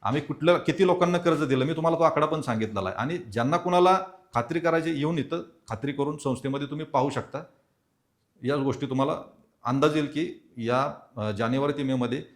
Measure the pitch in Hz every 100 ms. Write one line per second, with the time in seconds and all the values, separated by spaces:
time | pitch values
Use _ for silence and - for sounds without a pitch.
0 | 98 135 151 147 156 175 175 156 185 175
1 | 170 175 175 160 147 131 131 165 160 165
2 | 160 147 151 156 135 110 110 104 92 -
3 | 123 170 - 104 120 170 170 180 180 190
4 | 185 - _ 120 120 170 165 165 160 156
5 | 147 170 131 170 170 _ - 113 139 139
6 | 139 151 143 123 139 135 143 147 156 135
7 | 139 135 - 143 - _ _ _ _ _
8 | _ _ _ _ 123 143 135 127 139 131
9 | 135 165 - - _ _ - 135 147 151
10 | 143 147 170 - _ - 113 123 139 -
11 | - - 107 101 113 131 143 143 135 131
12 | 120 120 -